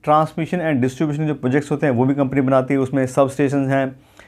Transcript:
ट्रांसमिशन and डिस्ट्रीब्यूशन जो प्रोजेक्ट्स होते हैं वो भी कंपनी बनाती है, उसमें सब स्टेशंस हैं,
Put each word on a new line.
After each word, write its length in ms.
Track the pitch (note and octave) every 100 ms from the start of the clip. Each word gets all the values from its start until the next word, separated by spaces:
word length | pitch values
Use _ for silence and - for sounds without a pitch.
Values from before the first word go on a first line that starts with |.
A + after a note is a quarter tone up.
ट्रांसमिशन 540 | D3 D3+ D#3 - D#3 F3+
and 240 | D#3+ C3+
डिस्ट्रीब्यूशन 460 | A#2+ C3 D#3 D3 D3+
जो 60 |
प्रोजेक्ट्स 380 | C3+ B2 C#3+ -
होते 140 | C#3+ D3+
हैं 80 |
वो 120 | A#2+ C3
भी 100 | C#3+
कंपनी 260 | C3 C3+
बनाती 320 | C3 C3 B2+
है, 60 | C#3
उसमें 260 | C3 C#3 C3
सब 240 | C#3+ C3+
स्टेशंस 400 | - C#3 C#3 C3+
हैं, 260 | C3+ C3+ C3 _ -